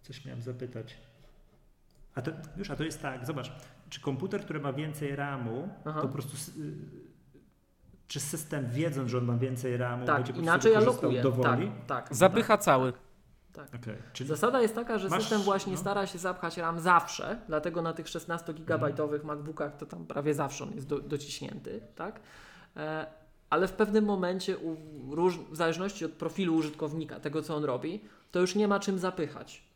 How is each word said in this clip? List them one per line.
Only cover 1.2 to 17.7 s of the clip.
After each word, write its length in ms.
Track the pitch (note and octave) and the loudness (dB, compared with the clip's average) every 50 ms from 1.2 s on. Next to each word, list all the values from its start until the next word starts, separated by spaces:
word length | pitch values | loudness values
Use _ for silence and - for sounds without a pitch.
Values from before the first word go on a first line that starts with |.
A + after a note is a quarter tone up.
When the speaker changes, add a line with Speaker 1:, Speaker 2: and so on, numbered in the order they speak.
| - - - - - _ _ _ _ _ _ _ _ _ _ _ - - _ | -20 -20 -20 -20 -20 _ _ _ _ _ _ _ _ _ _ _ -20 -10 _
Speaker 1:
A 60 | C3+ | -6
to, 100 | A#2+ D#3+ D#3 - D#3 - - | -6 -6 -8 -8 -14 -12 -10
już, 140 | F3+ G3 - | -10 -8 -8
a 40 | C#3+ | -4
to 80 | C3 D3+ | -4 -4
jest 180 | D#3+ - - | -4 -6 -6
tak, 240 | - C#3 C3 C3 B2 | -8 -8 -6 -6 -6
zobacz, 260 | B2+ D#3+ C3+ A#2+ - - - - - - - - - | -6 -6 -6 -6 -8 -12 -16 -18 -20 -20 -20 -16 -16
czy 120 | - - | -14 -6
komputer, 400 | - D3 C3+ - F#3 F#3+ G#3 G3+ | -4 -4 -2 -2 -2 -2 -4 -4
który 180 | - - D#3 D3+ | -4 -4 -6 -4
ma 140 | C#3+ C#3 B2 | -2 -2 -2
więcej 420 | C#3+ D#3 D#3 D3+ - D#3 C#3 C#3 | -2 -4 -4 -4 -4 -4 -4 -2
ramu, 540 | C#3 C#3 C#3+ C#3 C3 A#2+ A2+ A2+ C3 D#3+ G3+ - - - | -2 -2 -4 -4 -4 -4 -4 -4 -4 -6 -6 -10 -8 -8
Speaker 2:
Aha. 160 | D3+ D#3 D#3 | -6 -2 -2
Speaker 1:
to 60 | D3+ | -2
po 60 | - - | -2 -2
prostu 200 | C#3+ - - - | -4 -6 -6 -8
s-, 120 | - - - - | -10 -10 -10 -10
y, 180 | D#3 D3+ D3 D3 - - - - - - - - _ _ - - - _ _ _ _ _ _ _ _ _ - - - _ | -8 -8 -8 -8 -10 -12 -14 -16 -18 -20 -20 -20 _ _ -20 -20 -20 _ _ _ _ _ _ _ _ _ -20 -20 -20 _
czy 120 | - - D3 | -8 -8 -6
system, 500 | - - - D#3+ - - E3 C#3+ C3 A#2+ | -4 -4 -6 -6 -6 -4 -4 -2 -2 -2
wiedząc, 400 | A#2+ C#3+ D#3+ E3+ C#3 C3+ C3 A#2 | 0 0 0 2 0 0 -2 0
że 80 | B2 | 0
on 80 | B2+ B2 | 2 2
ma 120 | A#2+ A#2+ | 2 2
więcej 400 | A#2 C3 C3 C3 A#2+ B2+ B2+ B2 | 2 2 0 0 -2 -2 -2 0
ramu, 280 | A#2+ B2 B2 A#2+ B2 B2 | 0 0 -2 -2 -2 2
Speaker 2:
Tak, 100 | D3 D3+ | 2 4
Speaker 1:
będzie 180 | C3+ B2 B2 A#2+ | 4 2 0 -2
po 60 | - | -2
prostu 40 | E3 | 2
Speaker 2:
inaczej 300 | E3 E3+ F3+ - A3 A3 | 4 4 6 8 8 8
Speaker 1:
korzystał 200 | G#3+ A3 B3+ A#3+ - - - | 10 8 6 6 4 2 2
Speaker 2:
alokuje. 120 | B2 B2 | 2 4
Speaker 1:
dowoli? 460 | A#2+ C3+ A#2+ B2+ B2+ C#3+ B2 C3 F3+ | 4 4 4 6 4 4 4 4 2
Speaker 2:
Tak, 180 | G#3 G#3 - - - C#3 A#2+ - | -2 -4 -8 -6 -4 -4 -4 -4
tak. 80 | - D3+ | -6 4
Speaker 3:
Zapycha 320 | A2+ F3 F#3+ F#3+ A#3 G#3+ - G#3+ | 8 8 8 8 6 6 6 4
Speaker 2:
Tak, 60 | G3+ - | 6 8
Speaker 3:
cały. 300 | F3 D3 C3 C3 B2+ B2 - - - _ _ _ - - _ _ _ - | 6 6 6 6 2 0 -4 -14 -20 _ _ _ -20 -20 _ _ _ -18
Speaker 2:
tak, 160 | - C#3+ - | -18 -16 -14
tak. 120 | - A#2+ | -14 -12
Speaker 1:
Okej, 140 | - A2+ G#2+ - - - - | -10 -10 -10 -10 -14 -14 -10
czyli 140 | - C3 C#3+ | -8 -4 -4
Speaker 2:
Zasada 320 | D#3 D3+ G#3 A#3+ C4+ C4 | 0 2 4 4 6 6
jest 140 | A#3 G#3+ - | 4 4 4
taka, 220 | A#3 A#3+ A#3+ A3+ G3+ | -2 -2 -2 -2 -2
że 100 | F#3+ - | 0 2
Speaker 1:
masz, 100 | E3 G3+ | 2 2
Speaker 2:
system 200 | G#3+ - A3 G#3 | 2 4 2 4
właśnie 320 | G3 G3 G3 G3 - G3 F#3 | 4 4 4 4 2 -2 -4
Speaker 1:
no. 60 | E3 | -2
Speaker 2:
stara 280 | F#3 G3 G3+ G3+ G3 | 0 0 0 0 0
się 120 | F#3+ - E3+ | -2 -4 -4
zapchać 380 | F3+ F#3 F3+ - - E3 E3 | -4 -4 -4 -2 -6 -6 -4
ram 220 | F3+ E3+ E3 E3 E3+ | -2 -2 -2 -2 2
zawsze, 580 | D#3+ F#3 F3+ E3+ E3 - - - - - G#3+ A#3+ - | 6 8 8 8 8 4 -6 -6 -4 -4 -6 -6 -4
dlatego 340 | - D#3 D3+ D3+ F3 | -2 -2 0 0 0